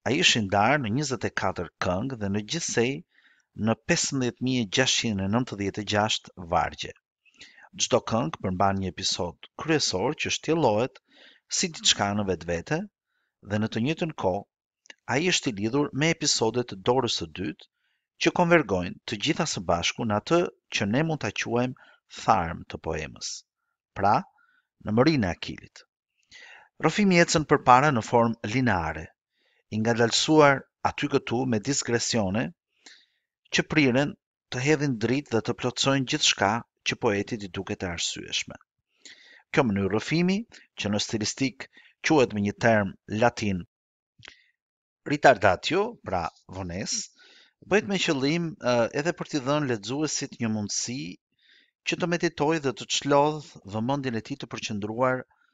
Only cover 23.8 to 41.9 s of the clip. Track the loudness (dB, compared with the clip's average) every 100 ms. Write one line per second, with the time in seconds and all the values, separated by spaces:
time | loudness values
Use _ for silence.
23.8 | _ 4 6 6 0 _ _ _ _ _
24.8 | -2 4 4 4 0 -2 -8 -12 -16 -20
25.8 | -20 _ _ _ _ -20 -20 -20 _ _
26.8 | 0 2 4 6 6 4 2 2 8 8
27.8 | 8 2 2 4 4 0 -4 0 2 2
28.8 | -2 -6 -12 _ _ _ _ _ _ -2
29.8 | 0 2 2 2 4 6 8 6 -4 _
30.8 | -4 -2 0 0 0 -2 0 -2 0 -4
31.8 | 0 -2 0 0 0 -2 -4 -10 _ _
32.8 | -20 -20 _ _ _ _ _ -2 0 2
33.8 | 4 4 0 -4 _ _ _ -4 2 2
34.8 | 2 0 0 -2 0 -2 -2 -4 -4 0
35.8 | 0 0 0 0 0 2 2 0 -6 _
36.8 | -6 -2 0 0 -2 -6 -8 -10 -8 -6
37.8 | -6 -4 -6 -6 -6 -6 -6 -14 _ _
38.8 | _ _ -20 -20 -20 -20 _ 0 2 2
39.8 | 0 -2 0 0 2 0 -4 -16 _ -8
40.8 | -4 -2 -2 -4 -4 -2 -2 -4 -18 -20
41.8 | -20